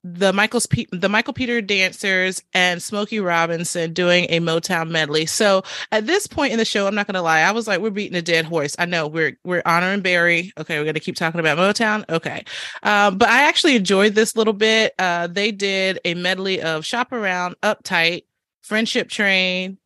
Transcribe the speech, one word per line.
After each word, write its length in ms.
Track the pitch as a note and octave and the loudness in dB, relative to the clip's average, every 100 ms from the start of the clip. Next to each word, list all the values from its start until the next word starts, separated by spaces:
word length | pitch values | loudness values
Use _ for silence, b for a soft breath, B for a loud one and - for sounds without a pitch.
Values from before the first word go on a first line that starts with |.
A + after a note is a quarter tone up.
the 280 | F3+ F3 G3 | -14 0 2
Michael's 340 | G3 G#3+ A#3+ - | 4 2 0 0
Pe-, 200 | - - | -2 -2
the 160 | F3+ F#3+ | -2 0
Michael 240 | G#3 - | 0 -2
Peter 280 | B3 B3+ A#3 | -4 -2 -2
Dancers, 800 | G3 G3 F#3 - G3+ F#3 F#3 F#3 _ | -2 0 0 -2 -2 0 0 -4 _
and 280 | F#3 F3+ F3 | 0 0 0
Smokey 360 | - G#3 G#3 A3 | -6 -6 -4 -2
Robinson 720 | F3+ E3+ E3 E3 E3+ F3 E3 | 0 0 0 -2 -4 -4 -4
doing 340 | E3 F3+ F3+ F3 | 0 2 2 2
a 100 | E3+ | 0
Motown 520 | E3 E3 E3 F3 D#3+ | 0 -2 -2 -4 -2
medley. 360 | D#3+ D3+ D#3 D#3+ | -2 0 -2 -2
So 360 | - G#3 F#3+ B B B | 2 4 4 B B B
at 160 | A3 G#3+ | -2 0
this 200 | F#4+ - | -2 -2
point 260 | - C#4+ | -2 0
in 60 | A3+ | 0
the 60 | |
show, 220 | A3 G#3+ G3 | 0 0 0
I'm 80 | |
not 120 | G#3 G3+ | -2 -2
gonna 120 | F#3+ | -2
lie, 180 | E3 D#3+ | 2 4
I 100 | E3+ | 4
was 160 | A3 A3 | 0 -2
like, 140 | F#3 | -2
"We're 100 | A3 | -2
beating 260 | G3 G3+ F3+ | -4 -4 -4
a 60 | |
dead 220 | E3 E3 | 0 0
horse." 320 | D#3+ E3 C#3+ - | 0 -2 -2 -4
I 60 | F3 | -2
know 200 | F3 D3+ | -2 -2
we're, 300 | D#3+ D3+ - | -2 -2 -4
we're 160 | F3+ F3+ E3 | -4 -2 2
honoring 340 | E3+ F#3 G3+ | 2 2 0
Barry. 500 | F#3 F3 E3+ E3+ F#3 - | 0 2 2 2 -2 -12
Okay, 220 | D#3 D#3 | -6 -4
we're 60 | |
gonna 160 | D3+ D#3 | -2 -4
keep 160 | F#3+ D#3+ | -6 -4
talking 240 | E3 E3 | -2 0
about 180 | D#3+ D3+ | 0 2
Motown. 460 | G3 G#3 A3 G#3+ - | 2 2 0 0 -2
Okay, 360 | E3 D3 C#3 - B B B | -4 -4 -10 -12 B B B
um, 340 | - G#3 G#3 F#3+ | 2 4 4 4
but 100 | A3+ | 4
I 140 | A#3+ D4 | 6 4
actually 260 | - E4+ | 4 4
enjoyed 400 | B3 F#3 F#3+ G#3 | 4 4 4 4
this 220 | G#3 A3 A3+ | 4 0 2
little 160 | A3 | 0
bit. 420 | G3+ A3 A3 G#3+ - | 2 2 2 0 0
Uh, 260 | F3+ F3 F3 | -2 0 -2
they 240 | F3 G#3 | -2 -4
did 480 | G3+ G3+ F#3+ F#3+ F3+ | -2 -2 0 0 -2
a 100 | F3+ | -4
medley 480 | F3 F3+ F#3+ F#3+ F#3 | -2 -2 -2 -2 -2
of 220 | E3 D#3 D#3 | -2 -4 -4
Shop 240 | A#3+ B3+ | -4 -4
Around, 460 | B3 G3+ F3+ F3+ E3+ | -4 -2 -2 -4 -2
Uptight, 600 | G#3 G#3 - F3+ E3 F3 _ _ _ _ | -4 -4 -2 2 2 0 _ _ _ _
Friendship 460 | - G#3+ A3+ B3 F3 | -4 -2 0 -2 -4
Train 720 | - G3+ F#3+ F#3 F#3 F#3 F#3+ | -2 2 2 0 -2 -6 -12